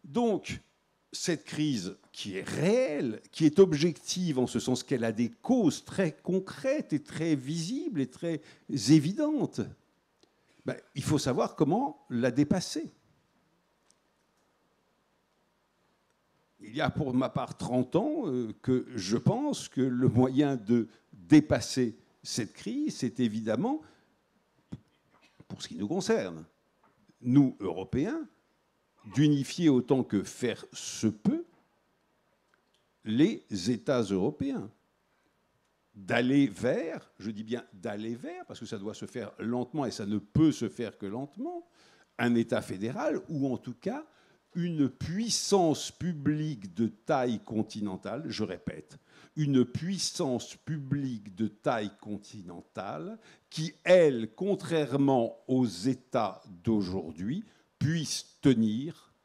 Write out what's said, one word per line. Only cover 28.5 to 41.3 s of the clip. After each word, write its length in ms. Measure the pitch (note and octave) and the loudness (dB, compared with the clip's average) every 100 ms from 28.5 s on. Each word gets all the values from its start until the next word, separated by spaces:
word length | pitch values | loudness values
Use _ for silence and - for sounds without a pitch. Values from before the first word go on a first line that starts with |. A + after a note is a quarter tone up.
| _ _ _ _ _ G#2+ | _ _ _ _ _ -6
d'unifier 540 | A2 D3+ C#3+ C3 - E3 | 2 4 4 0 2 4
autant 360 | B2+ B2 C3+ | 4 4 0
que 200 | A2+ G2+ | 2 -2
faire 420 | F2+ - A#2+ G2+ - | -2 -6 -6 -6 -12
se 360 | - - - A2 | -14 -12 -4 -4
peut 360 | A2 - D#4+ E4+ _ _ _ _ _ _ _ _ _ _ _ _ _ _ _ | 0 0 0 -4 _ _ _ _ _ _ _ _ _ _ _ _ _ _ _
les 400 | G#2+ A2+ F3+ - _ G#2 F2+ | -4 2 2 2 _ -4 -2
États 320 | A2+ - B2+ | -2 0 0
européens, 720 | G2+ G2 G#2+ D3+ C4+ B3 G#2 _ _ _ _ _ _ _ _ _ _ _ _ | 2 2 0 -2 -6 -6 -10 _ _ _ _ _ _ _ _ _ _ _ _
d'aller 540 | G2+ F#2+ A#2 B2 C#3+ C3+ | -18 -2 0 4 4 4
vers, 640 | F#2 A#2+ F#3+ D#4+ D4 - _ | 2 0 0 -4 -8 -14 _
je 100 | G#2 | -10
dis 140 | G#2+ | -8
bien 220 | A2 A#2 A#2 | -6 -8 -8
d'aller 420 | G2 A2 G#2 A2 A#2+ | -12 -8 -8 -8 -8
vers, 300 | C4 F4+ - | -10 -14 -16
parce 160 | - | -16
que 40 | A2+ | -12
ça 120 | G#2 | -10
doit 160 | G2+ | -10
se 120 | G#2 B2 | -10 -12
faire 280 | B2 G#2+ - | -10 -12 -8
lentement 480 | A2 B2 B2 D#3 B2 | -4 -4 -4 -4 -4
et 60 | |
ça 140 | - G2+ | -6 -4
ne 120 | G#2 | -4
peut 360 | G#2 C#3+ D#3+ | 0 4 4
se 160 | A#2+ A2 | 2 -6
faire 280 | - A2+ - | -6 -10 -8
que 80 | G2+ | -8
lentement, 600 | A2 C#3+ | -8 -10